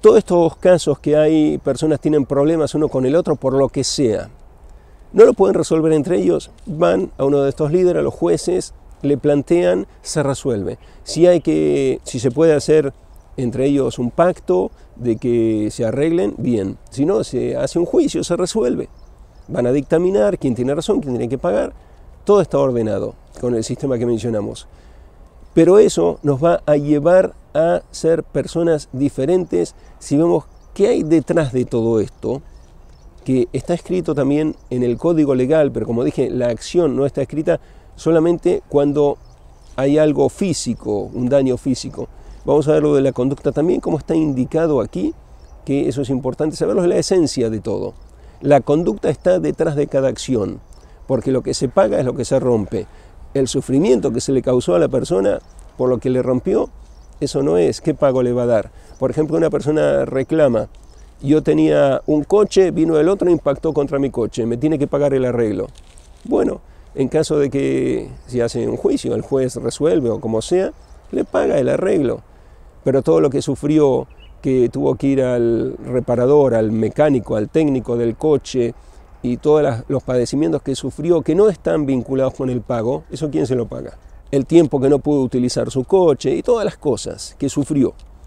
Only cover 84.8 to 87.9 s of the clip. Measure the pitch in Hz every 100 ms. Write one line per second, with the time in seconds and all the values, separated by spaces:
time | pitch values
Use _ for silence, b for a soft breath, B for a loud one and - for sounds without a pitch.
84.8 | 135 143 135 147 127 127 123 - 117 135
85.8 | 127 190 180 135 - - - 240 208 -
86.8 | 139 117 - - - - 139 - 139 151
87.8 | 131